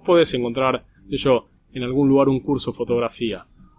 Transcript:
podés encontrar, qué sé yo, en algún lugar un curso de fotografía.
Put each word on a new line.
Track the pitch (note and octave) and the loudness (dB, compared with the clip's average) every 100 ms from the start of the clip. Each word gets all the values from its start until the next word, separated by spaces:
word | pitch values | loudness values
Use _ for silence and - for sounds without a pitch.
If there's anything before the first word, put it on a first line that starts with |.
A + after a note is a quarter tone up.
| - | 2
podés | F3 D#3+ | 2 4
encontrar, | B2+ A#2+ A#2+ C3 B2+ _ _ - | 0 -4 -2 -2 -2 _ _ -10
qué | C3+ | -4
sé | |
yo, | C#3+ A#2+ - _ _ | 2 0 0 _ _
en | C3 | -10
algún | B2 C3 C#3 | -4 0 4
lugar | C#3 C#3 | 4 4
un | C3+ | 0
curso | - C3 B2+ | -2 -2 -2
de | - | -6
fotografía. | A#2+ A#2+ A#2+ - A2+ F#2+ - _ - | -2 -2 -2 -4 -8 -8 -12 _ -20